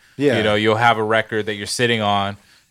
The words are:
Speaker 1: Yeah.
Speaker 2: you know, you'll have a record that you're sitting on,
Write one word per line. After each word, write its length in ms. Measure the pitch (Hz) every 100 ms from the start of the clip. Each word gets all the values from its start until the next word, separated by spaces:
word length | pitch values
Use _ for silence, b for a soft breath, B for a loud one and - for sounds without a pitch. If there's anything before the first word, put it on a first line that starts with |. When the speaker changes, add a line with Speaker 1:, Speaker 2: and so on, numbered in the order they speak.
| b -
Speaker 1:
Yeah. 220 | 143 110
Speaker 2:
you 60 |
know, 100 | 107 104
you'll 200 | 107 110
have 220 | 120 113
a 40 |
record 440 | 107 110 - 110 104
that 80 | 104
you're 100 | 101
sitting 360 | - 120 113
on, 360 | 104 101 98 101 b b b